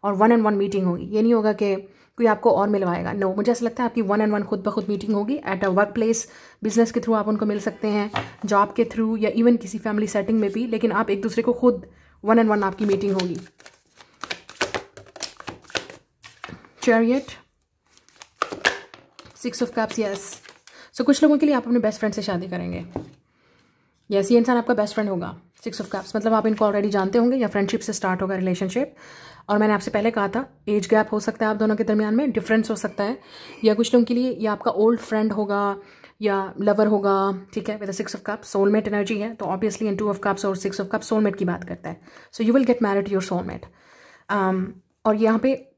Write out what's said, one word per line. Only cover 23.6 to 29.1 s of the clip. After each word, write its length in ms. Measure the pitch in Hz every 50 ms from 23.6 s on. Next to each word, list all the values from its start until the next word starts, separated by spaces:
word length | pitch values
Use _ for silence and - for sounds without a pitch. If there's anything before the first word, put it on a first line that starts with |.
| _ _ _ _ _ _ _ _ _ _
यस, 220 | 208 196 196 196
ये 60 | 240 233
इंसान 180 | 233 247 247
आपका 180 | 240 226 233 247
बेस्ट 200 | 196 208 208 -
फ्रेंड 160 | - 214 202
होगा। 300 | 190 175 170 170 170 165 _ _ _ _ -
Six 140 | 226 - -
of 60 | 208 -
Cups, 280 | - 196 185 - -
मतलब 180 | 214 202 226 220
आप 120 | 220 214
इनको 180 | 220 220 208 220
already 260 | 208 202 208 202 208
जानते 280 | 196 202 190 190 196 240
होंगे 180 | 233 247 254
या 120 | 262 240 202
फ्रेंडशिप 320 | - 208 196 196 - 220
से 120 | - -
स्टार्ट 300 | 214 - - 190 185 180
होगा 140 | 196 190 202
रिलेशनशिप। 580 | 185 185 185 180 180 196 185 185 240 285 - - - - -